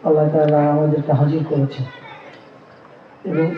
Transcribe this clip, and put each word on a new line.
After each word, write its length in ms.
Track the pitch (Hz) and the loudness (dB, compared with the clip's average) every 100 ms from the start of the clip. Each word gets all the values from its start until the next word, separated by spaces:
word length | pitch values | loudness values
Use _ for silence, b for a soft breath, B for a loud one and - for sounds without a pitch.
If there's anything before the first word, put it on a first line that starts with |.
| - | 2
আল্লাহ 220 | 151 151 | 2 2
তাআলা 420 | 156 151 151 147 | 2 2 4 2
আমাদেরকে 420 | 147 151 151 143 | 2 2 0 0
হাজির 320 | 135 147 160 147 | 2 2 0 -2
করেছেন 360 | 143 139 - 127 - - - - - - - - - - - - - | -2 -2 -4 -10 -12 -20 -20 -20 -20 -20 -20 -20 -20 -20 -20 -20 -14
এবং 280 | - 160 165 | -6 -2 -2